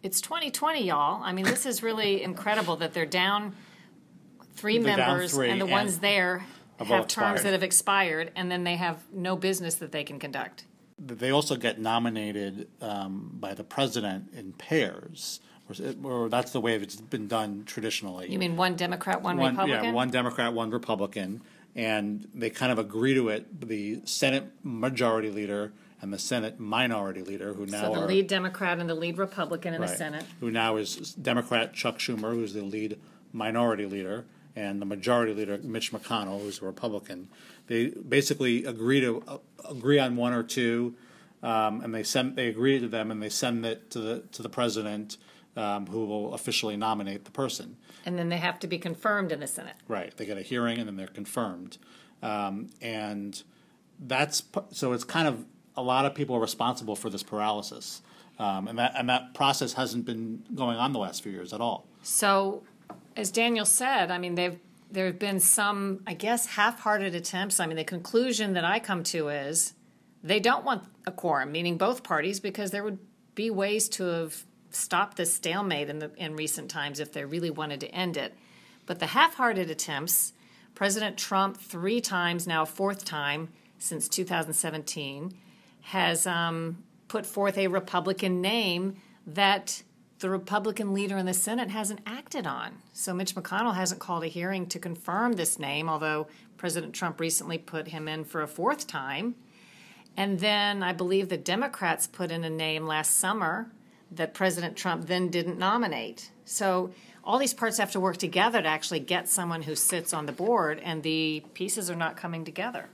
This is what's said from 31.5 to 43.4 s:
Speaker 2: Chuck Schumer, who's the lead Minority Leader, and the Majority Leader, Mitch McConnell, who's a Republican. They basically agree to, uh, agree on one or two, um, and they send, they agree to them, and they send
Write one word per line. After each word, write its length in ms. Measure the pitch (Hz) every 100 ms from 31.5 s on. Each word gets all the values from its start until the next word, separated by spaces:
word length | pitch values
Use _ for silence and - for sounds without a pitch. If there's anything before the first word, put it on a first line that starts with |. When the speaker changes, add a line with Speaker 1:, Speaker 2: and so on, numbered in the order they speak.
| 120 113
Speaker 2:
Chuck 260 | - 120 113
Schumer, 340 | - 113 110
who's 200 | 117 110
the 100 | 104
lead 360 | 98 107 107 104 - - -
Minority 520 | 117 110 113 120 107 101
Leader, 400 | 101 92 107 117 - - -
and 240 | 101 101
the 40 | 98
Majority 480 | 101 95 120 113
Leader, 260 | 104 101 101
Mitch 300 | 139 113 -
McConnell, 500 | 110 - 113 98 101
who's 200 | 104 95
a 40 | 95
Republican. 600 | - 117 104 - 92 95 - - - -
They 200 | 117 120
basically 760 | - 131 135 139 135 127 117
agree 380 | 135 113 117 139
to, 200 | 127 113 -
uh, 100 | 139 - - -
agree 300 | 135 120 143
on 160 | 131 120
one 160 | 120
or 120 | 120
two, 520 | 113 - 120 117 120 120 - - - _
um, 380 | 120 113 107 110
and 120 | 117
they 100 | 110
send, 340 | 107 135 131 131
they 100 | 120
agree 320 | 110 131 135
to 80 | 120
them, 240 | 110 110
and 100 | 107
they 60 | 107
send 380 | -